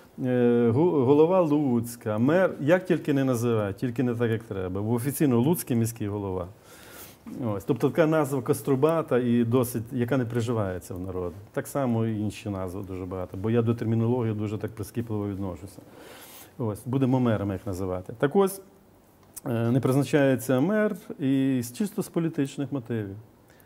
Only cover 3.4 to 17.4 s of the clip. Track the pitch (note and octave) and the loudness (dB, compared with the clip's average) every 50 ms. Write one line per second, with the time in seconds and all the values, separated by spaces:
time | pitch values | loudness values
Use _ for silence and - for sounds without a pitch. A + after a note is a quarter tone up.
3.4 | A#2 A#2+ A#2 A2 G#2 G2 F#2+ - - B2+ A2+ - C3 B2 A#2 A2+ A#2+ A2+ A2+ G#2+ | 0 0 0 2 0 -2 -4 -4 -4 -6 -2 0 0 0 0 0 0 0 0 -2
4.4 | - - G2+ F#2+ F#2 F2+ F2+ G2 G#2 A2 A#2+ A#2+ A#2+ C#3+ - - D#3+ C#3 B2 A#2 | -4 -6 -6 -6 -4 -4 -4 -4 -2 0 0 0 0 -2 -2 0 2 4 4 4
5.4 | A#2+ D3+ F3+ F3 - - B2+ A#2 A#2 A2 A#2 - G#2+ G2+ G2+ G#2 G2+ G2 F#2 F#2 | 4 4 2 0 0 -2 0 2 2 0 -2 -4 -6 -6 -4 -4 -4 -4 -4 -4
6.4 | F2 F2+ G#2 - - - - - - - - - - - - - - A3+ - - | -6 -8 -12 -20 -20 -20 -20 -20 -20 -20 -20 -20 -20 -20 -20 -20 -16 -14 -10 -6
7.4 | C3 A2+ G#2 G2 - - C#3+ A2+ - C3+ A#2+ F3 D#3+ D3+ D#3+ D#3+ D3+ C3+ C#3+ C3+ | -4 -4 -4 -4 -2 -2 -2 0 0 0 2 4 2 4 4 2 0 0 -2 -4
8.4 | A#2 - C#3+ - - - C#3 B2+ C#3+ D#3 E3 D#3+ D3 - C3+ A#2+ B2+ A#2+ A#2 A#2+ | -2 -2 -2 -2 0 0 0 2 4 2 2 2 0 0 0 0 2 2 2 2
9.4 | A#2+ A2+ A#2 C3 B2 A#2 - A#2+ A2+ - C#3 B2+ A#2+ A#2 D3 C3 B2 A2+ A#2+ A#2+ | 2 2 2 2 2 0 -2 -6 -6 -6 -4 -4 -2 0 0 0 0 0 -2 -4
10.4 | A2+ A#2+ B2 A2 G2+ F#2+ F#2 F2+ - - G2 F2 F2+ F#2+ F2+ F#2 F2+ F2 F2 G2 | -2 -2 -2 -2 -2 -4 -4 -8 -8 -10 -10 -10 -8 -8 -6 -6 -6 -6 -8 -10
11.4 | G2+ - - D3 C#3 - - C#3+ C3+ B2 A#2 A2+ A2+ A2+ A2 G#2 G#2+ G#2 G2 - | -16 -10 -8 -8 -8 -6 -4 -4 -2 0 0 0 0 -2 -2 -2 -4 -4 -6 -6
12.4 | - G#2+ G2+ F#2+ F#2+ F#2 F2 G2 G#2 F#2 F#2+ F#2 F#2+ F2+ F#2 F#2 F2+ - - F#2+ | -8 -6 -6 -6 -6 -6 -8 -10 -10 -8 -8 -10 -8 -8 -8 -8 -8 -8 -8 -6
13.4 | F#2+ A2+ A2+ A#2+ A2+ A2+ A#2 A#2 - A2 A2+ A2+ A2+ A2+ B2 B2+ A#2 A2+ G#2+ G#2 | -2 0 2 2 2 2 0 0 0 0 0 0 2 2 0 0 0 -2 -2 -4
14.4 | G#2+ G#2 G#2+ G#2 - G#2+ A2+ - G2 - - A2+ A2+ A2+ G#2+ G#2 G2+ G2+ G2+ F#2 | -4 -6 -6 -6 -8 -8 -8 -8 -12 -8 -6 -8 -6 -4 -4 -4 -4 -4 -6 -6
15.4 | G2 F#2+ F2 E2 G2 F#2+ - - - - - - - - - - - - - - | -6 -8 -8 -10 -12 -16 -18 -18 -20 -20 -20 -20 -20 -20 -20 -20 -20 -20 -20 -20
16.4 | - - - - C3 G#2+ G2+ G2 - B2+ A#2+ C3+ C3+ B2 C3 C3 B2 A#2+ A2 G2 | -20 -18 -10 -6 -4 -4 -4 -6 -6 -2 0 2 2 2 2 2 2 2 2 0